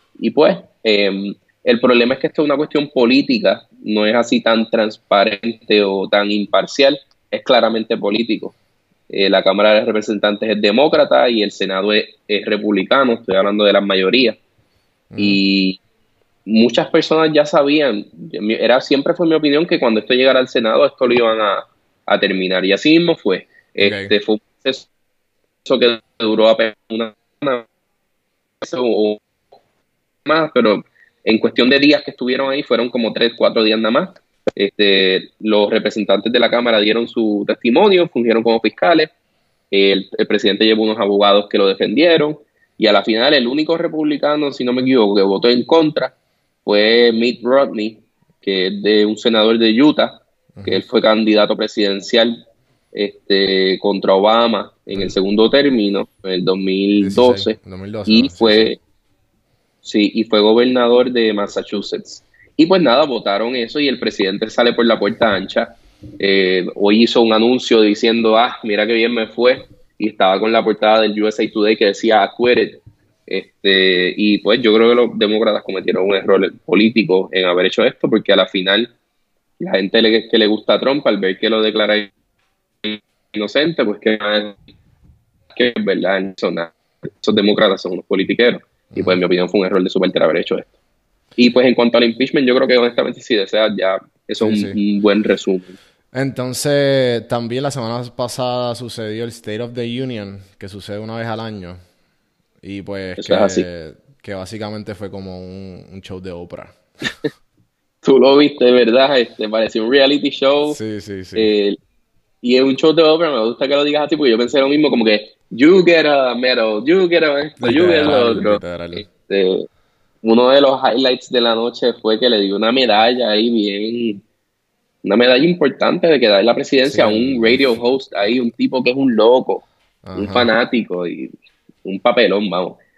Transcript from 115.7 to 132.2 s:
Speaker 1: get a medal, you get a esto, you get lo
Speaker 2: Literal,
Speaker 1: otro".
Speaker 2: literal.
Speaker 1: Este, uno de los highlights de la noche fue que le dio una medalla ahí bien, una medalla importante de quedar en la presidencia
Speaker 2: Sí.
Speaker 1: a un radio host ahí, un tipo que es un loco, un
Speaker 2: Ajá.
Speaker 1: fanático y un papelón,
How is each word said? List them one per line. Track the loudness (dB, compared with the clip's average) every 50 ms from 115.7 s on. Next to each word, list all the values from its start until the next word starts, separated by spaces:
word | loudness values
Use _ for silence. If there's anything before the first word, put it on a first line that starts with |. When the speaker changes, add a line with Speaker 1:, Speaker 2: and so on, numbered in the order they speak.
| 6 6 6
Speaker 1:
get | 4 4 4 4
a | 2 2 2 0 0 -2
medal, | -2 -2 0 0 0 0 -2 -2 -2 0
you | 0 2 2 2 2
get | 2 2
a | 2 0 0 -2
esto, | -4 -6 -8 -6 -4 0
you | 2 2 2
get | 2 2 2 2
lo | 2 2 2 2 0 0
Speaker 2:
Literal, | -2
Speaker 1:
otro". | 0 0 -2
Speaker 2:
literal. | -2 -4 -8 -10 -10 -10 -12 -12
Speaker 1:
Este, | -14 -14 -16 _ _ _ -4 -2 0 0 0 0 -2 -6 -10 _ _ _ _ _ _ _ _ _ _
uno | 0 2 4 4 6 4
de | 4 4
los | 4 2 2 0
highlights | 0 -2 0 0 0 0 -2 -2 -6 -4
de | -2 0
la | 0 0 0
noche | -2 -4 -6 -4 -2 -2 -2 -2 -2
fue | -2 -2 0 0
que | 0 0
le | 2 0
dio | 0 -2 -2
una | -2 0 0
medalla | 2 2 2 2 2 4 2 2 2 0 -2 0
ahí | 0 0 0 0
bien, | 0 0 -2 -2 -4 -6 -6 -6 -6 -4 -4 -6 -6 -8 -14 _ _ _ _ _ _ _ _ _ _ _ _ _ _ _ -4
una | 0 2
medalla | 4 4 4 4 4 2
importante | 2 2 0 0 -2 -2 -2 -2 -2 0 0 2 2
de | 2 4
quedar | 4 4 4 4
en | 4
la | 2 2
presidencia | 0 -2 0 0 0 0 2 0 0 0
Speaker 2:
Sí. | 2
Speaker 1:
a | 0
un | 0 -2 -2 -2 0
radio | 0 2 2 2 2 0 0 0
host | -2 -2 -2 -2 -4 -8 -6
ahí, | -4 -2 -2 -2 -2
un | -2 -4
tipo | -4 -4 -4 -2 -2 -4
que | -6 -4
es | -4
un | -2 -2 0 2
loco, | 4 4 4 4 4 2 -2 -6 -8 -10 _ _ _ _ _ _ _
un | _ -14 -10 -10 -8
Speaker 2:
Ajá. | -4
Speaker 1:
fanático | -2 0 0 2 2 0 0 0 -2 -4 -4 -4 -6 -8 -6
y | -8 -8 -10 -12 -14 -16 -20 _ _ _ _ _ _ _ _ -12
un | -12 -8 -4
papelón, | -2 0 2 2